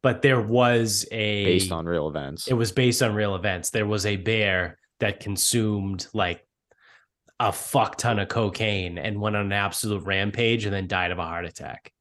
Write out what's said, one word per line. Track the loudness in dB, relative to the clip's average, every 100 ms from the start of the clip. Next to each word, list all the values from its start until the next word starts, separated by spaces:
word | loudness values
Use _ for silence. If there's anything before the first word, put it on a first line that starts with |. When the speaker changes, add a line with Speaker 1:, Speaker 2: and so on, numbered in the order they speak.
Speaker 1:
but | 2 4
there | 4 4
was | 4 4 6 4 2 -2 -4
a | -2 -2 2
Speaker 2:
Based | 4 4 2
on | -2 -2
real | -2 -2
events. | -4 -8 -8 0
Speaker 1:
It |
was | 0 2
based | 2 2 4
on | 2
real | 2 0 0
events. | -2 -2 -2
There | -2 0
was | 0
a | 0 0
bear | 0 0 2 0 -2 -8 _ _
that | -2 -2
consumed, | -6 -2 0 2 2 0 -2 -6 -6
like, | -2 -2 -2 _ _ _ _ _ -20 _ _ _ _
a | -2
fuck | 0 0 0 0 0
ton | 0 0
of | 0
cocaine | 0 -2 0 -2 0 -4 -6
and | -6 -2
went | -2 -2
on | 0
an |
absolute | 0 -2 -2 -4 -4
rampage | -2 0 0 0 2 2
and | 0
then | -4 -2
died | -2 -2
of | -4
a |
heart | -6 -6
attack. | -8 -10 -14 -14 -18 _